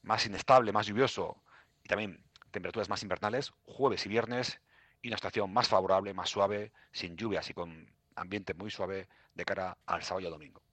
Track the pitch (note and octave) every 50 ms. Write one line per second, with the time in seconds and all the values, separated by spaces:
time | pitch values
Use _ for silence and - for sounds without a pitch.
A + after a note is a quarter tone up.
0 | - - A2 A2 - A2+ G2+ F2+ - - C3 C3 A#2+ G#2+ G2 G#2+ G#2+ G#2 G#2 A2
1 | C3 A#2+ - - F2+ D#2 - - _ _ - - - _ _ _ _ - - G2+
2 | G#2+ G2+ E2 - _ _ _ - - _ - G2+ F2 F2+ E2+ A2+ G2+ F#2 G#2 F#2
3 | - G2+ F2+ F2 - G#2 A2 C3 C#3+ - _ _ _ - - - C3+ C3+ G#2 F2
4 | - F#2+ G#2 A#2 A2+ A2+ A#2+ B2 B2 - - - _ _ _ _ _ _ _ _
5 | - A#2+ A2 G#2 - - - A#2 G2+ F#2+ F#2 A#2+ B2+ - A2+ F#2+ F#2+ F#2 F#2+ F#2+
6 | G2 G2+ G2 F#2+ F#2 - - G2+ G2 G2 G#2 G#2 G#2 A2 _ - - _ - -
7 | - F2+ E2+ E2 A2 A2+ G2 E2+ D#2 - - F#2+ F2 E2+ D#2+ D#2+ D#2 - _ _
8 | _ _ _ - E2+ F#2 G2 G#2 F#2+ - - D#2+ G2 G#2+ - - G2 F#2 G2 F#2+
9 | F#2 _ _ _ _ _ _ - F2+ F2+ G2 F#2+ F#2 F#2 F2+ _ _ - - E2+
10 | - - F#2 F#2+ F#2 E2+ D#2+ D2+ D2+ C#2 _ - _ _